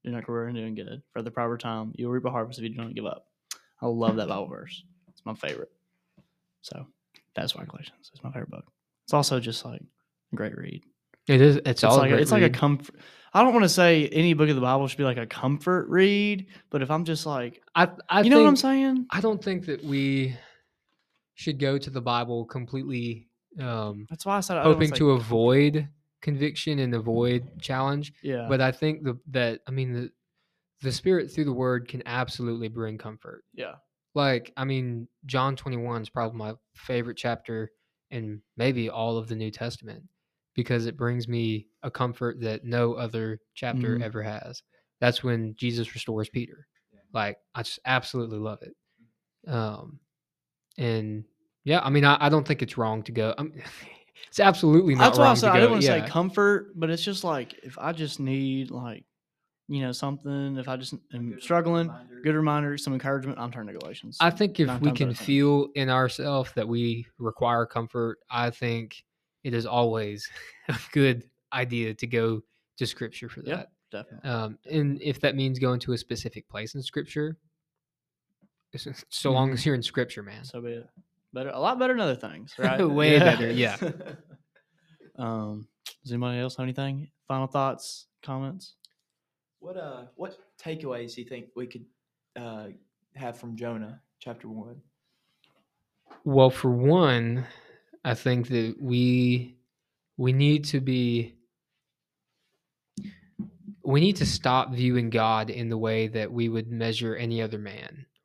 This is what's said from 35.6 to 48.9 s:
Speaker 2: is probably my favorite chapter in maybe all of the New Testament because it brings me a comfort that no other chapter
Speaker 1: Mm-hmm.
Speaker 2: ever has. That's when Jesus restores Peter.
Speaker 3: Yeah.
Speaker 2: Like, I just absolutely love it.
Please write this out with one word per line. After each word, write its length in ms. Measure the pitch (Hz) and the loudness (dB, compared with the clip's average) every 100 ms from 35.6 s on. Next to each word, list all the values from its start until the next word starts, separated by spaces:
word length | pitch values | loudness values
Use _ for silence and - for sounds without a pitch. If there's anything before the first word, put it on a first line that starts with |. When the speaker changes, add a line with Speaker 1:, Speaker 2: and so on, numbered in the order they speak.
| 139 120 120 117 | -6 -6 -4 -6
Speaker 2:
is 80 | 107 | -6
probably 300 | 127 113 113 | -6 -6 -6
my 160 | 107 113 _ | -10 -12 _
favorite 440 | - - 123 120 - | -18 -6 -4 -4 -6
chapter 520 | 120 117 - 113 110 _ _ _ _ | -4 -4 -6 -6 -8 _ _ _ _
in 300 | 127 107 104 _ - | -10 -10 -12 _ -2
maybe 320 | 127 123 110 | 0 0 -4
all 300 | 117 117 117 | -2 -2 -2
of 100 | 113 | -4
the 60 | |
New 160 | 110 110 | -6 -6
Testament 520 | - 117 - 120 - - _ _ _ _ | -6 -8 -8 -16 -18 -20 _ _ _ _
because 320 | - 120 120 113 | -6 0 0 -2
it 100 | - | -4
brings 320 | 120 120 113 | -2 -2 -2
me 380 | 117 113 110 - _ | -2 -2 -2 -6 _
a 80 | 135 | -12
comfort 500 | - 123 120 120 123 | -4 -4 -2 -6 -4
that 240 | 113 110 | -6 -6
no 300 | 120 120 117 | -2 0 0
other 460 | 117 120 113 110 110 _ | 0 -6 -4 -6 -8 _
chapter 400 | - 123 127 117 | -10 -6 -2 -2
Speaker 1:
Mm-hmm. 80 | 120 | -2
Speaker 2:
ever 180 | 113 110 | -4 -6
has. 400 | 107 107 - 120 _ _ _ _ | -8 -8 -12 -18 _ _ _ _
That's 200 | 123 120 | 0 0
when 320 | 127 117 113 110 | -2 -4 -4 -6
Jesus 360 | 123 117 110 | -4 -4 -6
restores 380 | 117 - 110 107 | -8 -6 -6 -4
Peter. 360 | 127 117 - _ _ _ | -6 -8 -14 _ _ _
Speaker 3:
Yeah. 60 | _ _ | _ _
Speaker 2:
Like, 260 | 113 104 - _ | -4 -4 -6 _
I 80 | 120 | -10
just 160 | 113 - | -10 -8
absolutely 540 | 131 127 - 127 117 107 | 0 0 0 -6 -6 -6
love 220 | 107 104 | -8 -10
it. 120 | - - _ | -16 -20 _